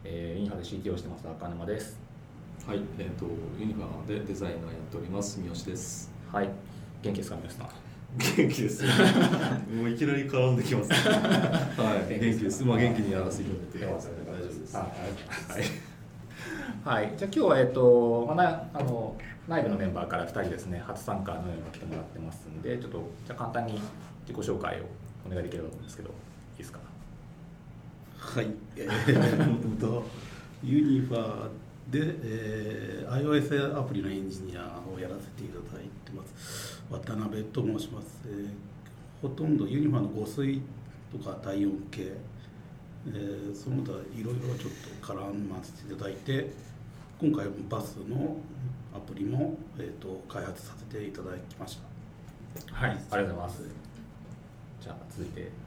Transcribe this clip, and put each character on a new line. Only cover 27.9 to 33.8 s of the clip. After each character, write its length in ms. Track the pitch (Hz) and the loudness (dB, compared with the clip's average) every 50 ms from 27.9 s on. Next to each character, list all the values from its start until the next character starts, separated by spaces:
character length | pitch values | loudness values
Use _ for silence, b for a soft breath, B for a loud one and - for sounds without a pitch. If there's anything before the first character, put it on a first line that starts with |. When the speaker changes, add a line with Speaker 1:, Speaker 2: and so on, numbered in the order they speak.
| - - - - - - | -14 -16 -16 -16 -14 -10
Speaker 3:
は 220 | - - - 123 113 | -10 -4 0 0 0
い。 40 | 107 104 - - - - | 0 -2 -6 -8 -12 -8
え 120 | - - - | -6 -2 0
ー 880 | 107 - - 147 131 - - - - 156 156 - 117 117 117 110 107 | 0 2 6 6 8 8 8 8 8 6 6 6 6 4 2 0 0
っ 20 | - | 0
と、 260 | 117 110 113 117 110 B B B B B B | 0 2 2 0 -2 B B B B B B
<laughs> 280 | B B B B - - | B B B B -6 0
ユ 180 | 127 131 151 | 4 6 6
ニ 180 | 151 143 135 127 | 8 8 6 6
フ 140 | 123 127 123 | 6 4 2
ァ 340 | 117 113 107 107 107 107 107 - - - - - - - 123 | 0 0 0 -2 -4 -4 -6 -6 -8 -12 -14 -16 -14 -8 -2
で、 260 | 123 143 156 165 175 - | 2 2 2 2 0 -2
え 840 | - 113 110 113 110 107 107 110 107 107 107 107 107 104 101 101 - - | -4 -4 -4 -4 -2 -2 -2 -2 -2 -2 -4 -4 -4 -6 -6 -6 -4 0
ー、 20 | |
ア 80 | 123 135 | 2 2
イ 60 | 147 | 4
オ 100 | 151 151 | 6 6
ー 40 | 143 | 6
エ 20 | |
ス 340 | 127 - 147 139 139 - - | 6 6 4 4 4 4 2
ア 60 | 143 | 0